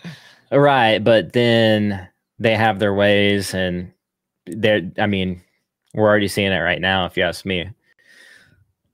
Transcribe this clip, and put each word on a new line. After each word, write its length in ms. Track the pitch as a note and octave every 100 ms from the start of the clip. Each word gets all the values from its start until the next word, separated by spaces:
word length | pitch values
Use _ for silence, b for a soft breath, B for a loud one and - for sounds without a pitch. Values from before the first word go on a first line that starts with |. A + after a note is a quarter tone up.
| F3 D3 B B B
Right, 440 | C#3 C#3+ C3+ A2+ G#2
but 340 | G#2+ A2+ F2
then 720 | B2 A#2+ A#2 A2 G#2+ G#2 F#2+ F#2 _ _ -
they 160 | A2
have 240 | G#2+ A2 G2
their 140 | G#2
ways, 640 | G2 G2+ G2+ G2+ G2+ F#2+
and 360 | F#2+ F#2 F2+ F2+ _ _ _ _ _
they're, 380 | - E2 G2+ G#2+ F#3 -
I 80 | G#2
mean, 340 | G2 F#2 F2+ _ _ _ _ _
we're 120 | - G#2+
already 220 | G#2 G2+
seeing 240 | - G2
it 60 | F#2
right 200 | E2 D#2
now, 280 | F#2 F#2+ F2
if 100 | -
you 60 |
ask 240 | F2+ E2 F#2+
me. 240 | F#2 F2 - b b b b b b b b b _ _